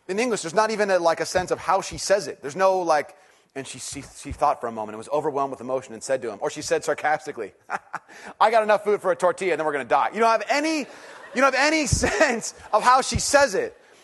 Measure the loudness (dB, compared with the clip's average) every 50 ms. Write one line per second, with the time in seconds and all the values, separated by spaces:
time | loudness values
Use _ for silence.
0 | _ -6 -2 -2 0 0 -2 -4 -4 -2 0 2 2 2 0 0 0 2 2 2
1 | 2 2 0 0 -2 -2 -2 -2 -2 -2 -4 -4 0 0 0 0 0 -4 -8 -6
2 | 0 0 0 0 0 -4 -10 -10 -10 -8 -2 2 2 2 2 2 2 2 2 0
3 | 0 -4 -10 _ _ _ _ _ _ _ -14 -12 -12 -12 -12 -14 -12 -12 -12 -12
4 | -14 -16 -18 -16 -12 -12 -4 0 2 2 2 0 -4 -8 -6 -6 -8 -8 -10 -12
5 | -8 -4 -2 -2 0 0 0 -2 -2 -4 -4 -8 -6 -4 -4 -4 -4 -8 -12 -10
6 | -4 -4 -2 -2 -4 -6 -6 -6 -6 -6 -6 -6 -4 -2 -2 0 0 -2 -2 -2
7 | 0 -2 -2 -2 -4 -8 -10 -10 -10 -12 -12 _ _ -10 -10 -10 -10 _ -16 -16
8 | _ -18 -20 -20 -20 -8 -2 2 2 4 4 4 4 4 2 2 2 0 0 0
9 | 2 0 0 2 2 2 2 0 0 -2 0 0 0 -2 -2 -2 0 0 2 2
10 | 2 0 0 2 2 4 4 2 0 0 0 0 0 0 -2 -2 -4 -8 -12 -18
11 | -20 -20 -20 -20 -18 -8 0 2 2 4 4 4 2 4 2 2 2 0 0 0
12 | 0 2 2 2 2 2 2 -2 -4 -8 -12 -14 -4 0 0 2 6 6 6 4
13 | 4 2 -2 -2 0 4 4 4 4 4 2 0 -2 -4 -6 -12 _ _ -20 -20